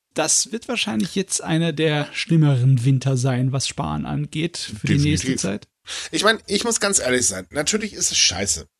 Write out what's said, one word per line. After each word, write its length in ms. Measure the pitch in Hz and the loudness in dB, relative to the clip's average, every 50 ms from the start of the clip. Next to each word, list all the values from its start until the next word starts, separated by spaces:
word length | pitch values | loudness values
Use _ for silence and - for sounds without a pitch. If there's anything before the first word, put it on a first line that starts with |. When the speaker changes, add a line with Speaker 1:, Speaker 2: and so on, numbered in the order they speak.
| _ _ _ | _ _ _
Speaker 1:
das 380 | - 156 160 - - - - | -4 0 0 0 0 0 -2
wird 160 | 220 240 - - | -6 -8 -6 -6
wahrscheinlich 460 | 240 220 - 208 220 214 202 - - | -4 -2 -2 -2 0 -2 -2 -2 -2
jetzt 280 | 196 190 - - - | -4 -4 -2 -4 -6
einer 320 | - - 160 160 170 170 151 | -2 0 0 0 0 0 0
der 340 | 151 160 156 151 147 139 - - | 0 0 2 2 0 -2 -4 -6
schlimmeren 680 | - - - 165 160 151 147 135 123 123 135 135 123 117 | -8 0 4 6 6 6 6 4 4 4 4 4 4 4
Winter 340 | 139 135 127 - 135 135 123 | 2 2 2 2 0 0 2
sein, 340 | 123 135 123 123 131 135 | 0 0 0 0 0 0
was 160 | 131 135 - - | 0 -2 -4 -4
Sparen 380 | - - - - - 151 - | -4 -4 -4 -4 -4 -4 -4
angeht, 500 | 135 147 143 147 143 - 156 160 170 - | -4 -4 -4 -6 -4 -4 -4 -4 -4 -6
für 300 | - - - 110 107 - | -8 -10 -10 -8 -6 0
die 80 | - - | 2 2
nächste 320 | - 143 147 - 87 - | 4 4 2 2 0 0
Speaker 2:
Definitiv. 140 | 127 127 - | -2 -2 -2
Speaker 1:
Zeit. 260 | - 98 101 101 - _ _ _ _ - - - - - | -2 -4 -4 -6 -10 _ _ _ _ -12 -10 -10 -8 -4
Speaker 2:
Ich 100 | 160 156 180 | -2 2 2
mein, 140 | 214 226 - - | 2 2 2 -2
ich 180 | - 202 196 - | -2 -2 0 0
muss 160 | 233 226 - | 0 0 0
ganz 180 | 208 202 196 - | 0 0 0 0
ehrlich 280 | - 127 127 123 113 | 2 2 2 2 2
sein, 200 | - 95 92 92 - | 0 -2 -4 -10 -6
natürlich 420 | - 143 147 - 208 208 226 - | -6 -4 -2 0 -2 -2 -4 -6
ist 180 | - 120 - - | -6 -4 -4 0
es 60 | - | 2
scheiße. 500 | - - - - 185 - - - 82 71 - _ | 2 2 2 2 0 -2 -2 -4 -4 -6 -14 _